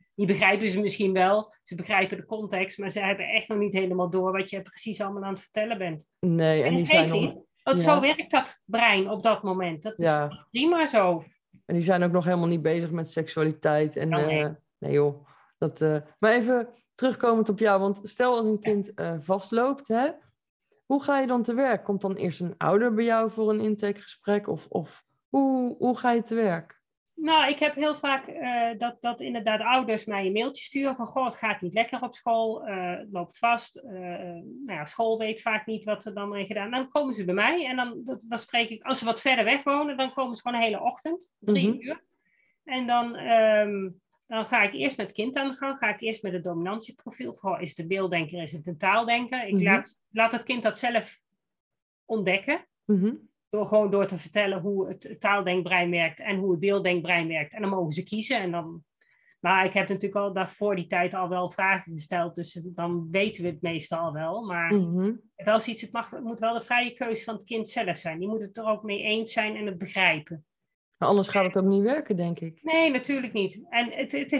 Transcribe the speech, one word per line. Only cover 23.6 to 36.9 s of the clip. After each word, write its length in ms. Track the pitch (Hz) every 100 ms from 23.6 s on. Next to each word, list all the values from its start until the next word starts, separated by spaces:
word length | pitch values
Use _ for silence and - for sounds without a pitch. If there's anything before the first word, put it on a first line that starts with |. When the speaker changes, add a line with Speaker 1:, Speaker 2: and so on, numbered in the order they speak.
Speaker 2:
intakegesprek? 880 | 214 208 208 202 - - - 208 208
Of, 180 | 156 -
of 360 | - 151 - _ _ _
hoe, 480 | 277 269 262 247 -
hoe 200 | 247 240
ga 140 | 247
je 100 | 233
te 120 | 226
werk? 480 | 226 214 165 - - _ _ _ -
Speaker 1:
Nou, 340 | 311 311 269
ik 80 | 285
heb 160 | 302
heel 200 | 277 302
vaak, 320 | 294 277 269 -
eh, 500 | - 254 240 233 220
dat, 180 | 240 -
dat 180 | 240 240
inderdaad 400 | 254 240 214 214
ouders 440 | 220 254 226 214
mij 220 | 220 196 190
een 60 |
mailtje 320 | 208 269 269
sturen 320 | - 277 277 262
van, 100 | 220
"Goh, 180 | 269
het 100 | 247
gaat 260 | - 220 202
niet 120 | 180
lekker 300 | 202 233 247
op 120 | 247
school, 520 | - 240 226 226 220 214
eh, 240 | 190 180 180
het 100 | 214
loopt 260 | 214 233 -
vast." 380 | 233 233 - -
Eh, 160 | 262
nou 800 | 185 180 175 180 170 - 247 269 165
ja, 60 |
school 340 | 151 - 226 226
weet 240 | 220 220
vaak 240 | 233 214 220
niet 180 | 220
wat 200 | 214 202
er 100 | 220
dan 140 | 202 202
mee 160 | 202 196
gedaan. 240 | 214 202
Dan 180 | 254
komen 260 | 262